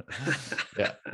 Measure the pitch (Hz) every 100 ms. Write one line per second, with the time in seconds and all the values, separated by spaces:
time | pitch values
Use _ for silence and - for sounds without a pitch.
0 | - - 151 139 127 - - - - -
1 | -